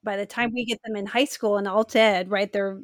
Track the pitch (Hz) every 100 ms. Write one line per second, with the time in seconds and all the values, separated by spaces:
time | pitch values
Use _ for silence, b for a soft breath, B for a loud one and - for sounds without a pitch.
0 | 220 196 202 - 240 240 233 233 226 214
1 | 202 240 277 - 220 208 196 190 220 226
2 | 220 190 185 196 202 202 196 196